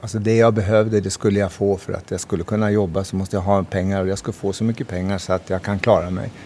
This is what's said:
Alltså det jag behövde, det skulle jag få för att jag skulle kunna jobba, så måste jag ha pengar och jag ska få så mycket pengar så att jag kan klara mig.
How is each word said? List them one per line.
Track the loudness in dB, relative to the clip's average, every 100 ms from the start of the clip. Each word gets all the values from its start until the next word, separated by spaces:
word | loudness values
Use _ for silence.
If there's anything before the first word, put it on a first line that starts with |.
Alltså | -8 -2
det | 2 6
jag | 6
behövde, | 4 2 4 4 2
det | 0
skulle | 0 2 2
jag | 0
få | 0 0 0
för | -4
att | -8 -6
jag | -8
skulle | -4 -4
kunna | -2 0 2
jobba, | 2 0 -2
så | -4 -4
måste | -2 -2
jag |
ha | 2 2
pengar | 0 -2 -2 0
och | -2
jag | -4
ska | -6
få | -6 -4
så | -2
mycket | -2 -2 -6
pengar | -4 -2 -4
så | -2
att | -4 -2
jag | -4
kan | -2 -2
klara | 4 2 2
mig. | -6 -8 -12